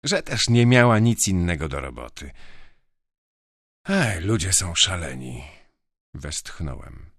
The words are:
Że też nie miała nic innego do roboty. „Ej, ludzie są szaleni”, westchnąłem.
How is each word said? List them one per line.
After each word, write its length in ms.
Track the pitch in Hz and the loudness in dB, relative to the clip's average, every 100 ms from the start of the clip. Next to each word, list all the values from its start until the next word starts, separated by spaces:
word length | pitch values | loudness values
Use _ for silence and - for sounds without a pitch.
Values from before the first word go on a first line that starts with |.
| 135 | -2
Że 180 | 185 | -4
też 260 | - 123 - | -2 -4 2
nie 160 | 117 120 | 4 6
miała 340 | 127 120 110 | 8 6 6
nic 280 | 113 113 - | 4 2 0
innego 420 | 95 87 82 78 | 2 0 -2 -4
do 100 | 69 | -6
roboty. 520 | 67 60 60 - 69 - - - - _ _ _ _ _ _ _ _ _ _ _ - | -8 -12 -16 -14 -16 -16 -18 -16 -20 _ _ _ _ _ _ _ _ _ _ _ -2
„Ej, 340 | 196 123 92 | 0 2 0
ludzie 320 | 82 113 95 | -2 0 2
są 220 | 92 92 85 | 0 0 2
szaleni”, 680 | 98 92 76 64 64 62 62 - _ _ _ _ _ | 2 0 -6 -8 -10 -12 -14 -20 _ _ _ _ _
westchnąłem. 960 | 71 71 - - - 76 62 64 64 - | -14 -10 -10 -10 -10 -8 -8 -14 -18 -20